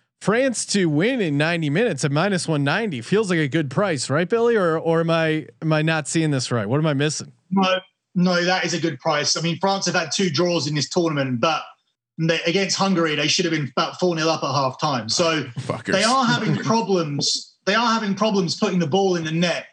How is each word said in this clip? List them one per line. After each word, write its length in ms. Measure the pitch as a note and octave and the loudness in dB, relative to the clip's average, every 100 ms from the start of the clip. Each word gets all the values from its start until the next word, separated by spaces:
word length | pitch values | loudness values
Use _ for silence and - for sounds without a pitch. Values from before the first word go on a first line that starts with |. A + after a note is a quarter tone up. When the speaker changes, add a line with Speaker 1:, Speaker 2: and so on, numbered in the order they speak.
| _ _ | _ _
Speaker 1:
France 440 | - A3 C4+ A3 - | 0 2 2 -2 -2
to 200 | G3+ F3 | 0 2
win 320 | D3 G#3+ C4 | 2 2 0
in 160 | F3+ C#3+ | 0 0
ninety 320 | D3+ E3+ D3+ | 0 0 0
minutes 360 | D3 A#3+ D3 | 0 0 0
at 80 | D#3 | 0
minus 340 | C#3+ G3 F#3 - | 0 0 0 -2
one 160 | D3+ | 0
ninety 380 | C#3 F3 A3+ B2+ | 0 0 -2 -6
feels 280 | A2+ G3 G#3+ | 0 0 2
like 120 | E3+ | 0
a 80 | C3+ | 0
good 220 | D#3+ D3 | 0 -2
price, 380 | - G3+ D3 - | 0 0 -2 -2
right, 200 | D3 F3+ | 0 0
Billy? 280 | A#3 A#3 A3+ | 2 2 2
Or, 220 | F3 D#3+ | 2 0
or 220 | E3 E3 | 0 0
am 100 | E3 | 2
I, 380 | E3 D#3+ D#3 - - | 2 2 0 -4 -6
am 120 | D#3+ | 0
I 100 | D#3 | 2
not 240 | D#3 D#3+ D3 | 2 0 -2
seeing 240 | E3 D#3 | 0 0
this 220 | C3+ - | 0 0
right? 160 | A#2+ G2+ | -2 0
What 100 | C#3 | 0
am 80 | D#3+ | 0
I 80 | |
missing? 380 | C3+ D3+ D3+ - - _ | 0 -2 -4 -10 -18 _
Speaker 2:
No, 300 | F#3+ F#3 F#3 - _ _ | 0 2 0 -4 _ _
no, 300 | F3+ F3 F3 | 0 2 2
that 200 | F3 F#3 | 2 0
is 80 | E3+ | 0
a 60 | E3 | -2
good 200 | D#3+ C3+ | -4 -2
price. 360 | E3 D3 C#3+ E3 | -2 0 0 -2
I 40 | |
mean, 180 | D#3+ E3 | -2 -2
France 280 | G3 G3 F3+ | 0 0 0
have 80 | |
had 160 | F3 E3 | -2 -2
two 160 | - F#3 | -2 0
draws 360 | C#3 F3 E3+ C#3+ | 2 0 0 -2
in 60 | |
this 140 | D3+ C3 | -2 -2
tournament, 520 | F#3 E3 D3 C3 B2 | 0 0 0 -2 0
but 220 | E3 D3+ - - _ _ _ - | 0 -2 -6 -16 _ _ _ -4
they, 220 | D#3+ D#3+ E3+ | 0 0 0
against 300 | F#3 F#3+ - | 0 0 0
Hungary, 400 | G3 F3 E3 D3 | 0 2 0 0
they 100 | D3+ | 0
should 180 | - | 0
have 80 | E3+ | 0
been 200 | D#3+ C#3 - | -2 -2 -2
about 220 | D#3+ - | -4 0
four 160 | F3+ | -2
nil 160 | D#3+ D#3+ | 0 0
up 140 | D3+ | 0
at 80 | D3+ | 0
half 260 | C3+ C3 B2+ | 0 0 -2
time. 280 | D#3 C3 A2 | -2 -2 -2
So 340 | - E3+ D#3+ - - | 0 0 0 -4 -8
Speaker 3:
Fuckers. 340 | - - - | -8 -8 -2
Speaker 2:
they 120 | F#3+ | 0
are 200 | A3 C4+ | 2 2
having 320 | B3 A#3 G#3+ C3 | 2 0 0 -2
problems. 960 | C3 A3+ F#3+ F#3+ D#3 C#3+ - - - _ - | 0 0 2 0 0 -2 -2 -2 -6 _ 0
They 80 | |
are 180 | G#3+ A#3 | 2 2
having 220 | A3+ G#3 | 2 0
problems 400 | F#3+ A3 G3 E3+ | 0 0 2 0
putting 240 | - G#3 F3+ | 0 0 0
the 80 | E3 | 2
ball 300 | F#3+ G3 F3 | 2 2 0
in 80 | |
the 80 | D#3 | -2
net, 340 | D#3+ F3 C#3+ - | 0 0 -2 -8